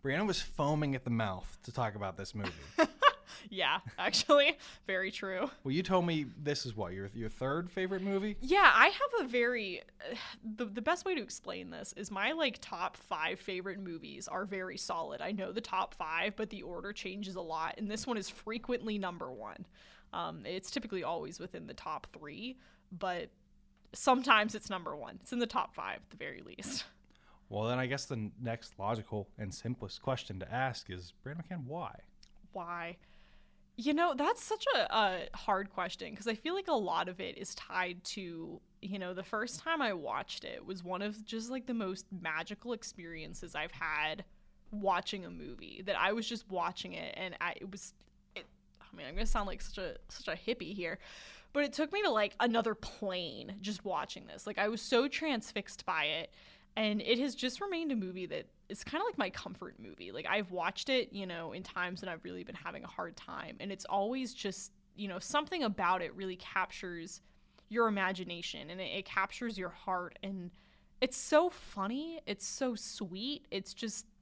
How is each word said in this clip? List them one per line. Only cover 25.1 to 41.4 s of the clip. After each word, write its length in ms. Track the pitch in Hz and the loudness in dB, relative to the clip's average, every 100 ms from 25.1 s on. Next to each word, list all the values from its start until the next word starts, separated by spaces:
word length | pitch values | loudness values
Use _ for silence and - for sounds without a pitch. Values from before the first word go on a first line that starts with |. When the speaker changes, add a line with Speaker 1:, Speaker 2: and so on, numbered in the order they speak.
| 185 | -10
Speaker 2:
It's 120 | - | -6
in 60 | 240 | -2
the 80 | 233 | 0
top 260 | 247 - | 0 -2
five 240 | - 95 - | -4 -6 -6
at 120 | - | -10
the 80 | - | -10
very 240 | 147 135 | -8 -8
least. 440 | - - - - - - _ - - - - | -14 -8 -4 -4 -6 -14 _ -20 -20 -20 -6
Speaker 1:
Well, 140 | 101 110 | 0 2
then 140 | 123 | 2
I 60 | 127 | 2
guess 180 | 135 - | 0 -2
the 100 | 123 | -2
n-, 160 | 104 107 | -2 -4
next 360 | 120 113 - - | -2 -2 -6 -4
logical 500 | 101 113 104 107 98 - | 0 0 -2 -6 -6 -6
and 160 | 104 | -6
simplest 480 | - 117 127 98 - | -4 -4 -4 -6 -4
question 380 | - 127 - 95 | -2 -2 -4 -8
to 140 | 92 | -4
ask 360 | 120 131 110 - | 0 0 -2 -8
is, 240 | 90 87 - 131 | -10 -10 -14 -10
Brianna 160 | 160 165 | -10 -8
McCann, 200 | 175 127 | -8 -6
why? 300 | 160 147 - - - - - - | -6 -8 -10 -20 -20 -20 -20 -12
Speaker 2:
Why? 440 | 196 170 175 170 175 - - - - - - - - | -8 -6 -4 -6 -8 -18 -20 -20 -20 -20 -20 -16 -2
You 160 | 247 | 2
know, 200 | 302 349 262 | 6 6 6
that's 280 | 302 480 | 4 4
such 220 | - 440 539 392 | 0 0 4 4
a, 200 | - 226 | 6 6
a 240 | 202 185 - | 4 2 -4
hard 360 | - - 196 202 | -4 2 4 2
question, 440 | - 180 - 175 208 | -2 -2 -4 -8 -4
'cause 120 | 220 | -2
I 80 | 220 | -2
feel 180 | 311 | 0
like 140 | 370 381 | -2 2
a 60 | |
lot 360 | 277 185 170 180 | 2 4 2 0
of 100 | 180 | -2
it 180 | 185 - | -6 -6
is 180 | 185 - | -8 -8
tied 480 | - 185 180 180 | -2 0 0 -2
to, 580 | - - 180 165 165 160 - - | -6 -6 -6 -6 -8 -10 -14 -12
you 180 | 196 196 | -6 -4
know, 140 | 185 | -4
the 100 | 180 | -4
first 360 | 180 214 240 - | -4 -2 -2 -4
time 220 | 320 330 | 0 2
I 120 | 247 | 2
watched 500 | 185 143 - - - | 0 0 -2 -2 -8
it 220 | - - - | -8 -8 -6
was 180 | 185 | -6
one 180 | 175 180 | -4 -2
of 240 | 208 214 214 | -2 -4 -6
just, 240 | 226 | -6